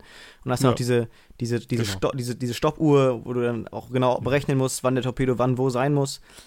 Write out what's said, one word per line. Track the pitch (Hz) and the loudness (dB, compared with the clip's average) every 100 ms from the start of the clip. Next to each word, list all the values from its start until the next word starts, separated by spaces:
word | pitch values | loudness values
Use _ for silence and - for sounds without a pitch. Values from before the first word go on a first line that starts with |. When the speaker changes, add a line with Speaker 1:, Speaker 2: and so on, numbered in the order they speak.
| - - - - | -10 -20 -20 -14
Speaker 1:
Und | 127 | -6
hast | 123 | 2
dann | 131 | 2
Speaker 2:
Ja. | |
Speaker 1:
auch | 117 | 2
diese, | 120 120 113 - _ - | 2 0 0 -8 _ -10
diese, | 117 117 | -4 -4
diese | - 117 | -2 -4
Speaker 2:
Genau. | 107 95 | -2 -2
Speaker 1:
Sto-, | 151 135 | -2 -2
diese, | 120 117 | -6 -6
diese | 123 | -6
Stoppuhr, | 117 151 151 156 143 131 117 - | -2 -2 0 4 6 4 0 -4
wo | |
du | 123 | -2
dann | 120 117 - | -2 -2 -8
auch | 104 117 | -12 -4
genau | 127 127 123 | 0 2 2
Speaker 2:
Mhm. | 120 | 0
Speaker 1:
berechnen | 143 143 135 | 0 2 0
musst, | 131 - | 0 0
wann | 127 131 | 0 0
der | 127 | -2
Torpedo | 120 131 117 | -2 0 2
wann | 127 123 | 2 2
wo | 131 | 0
sein | 120 139 | 0 0
muss. | 143 139 - - - | 2 0 -6 -16 -20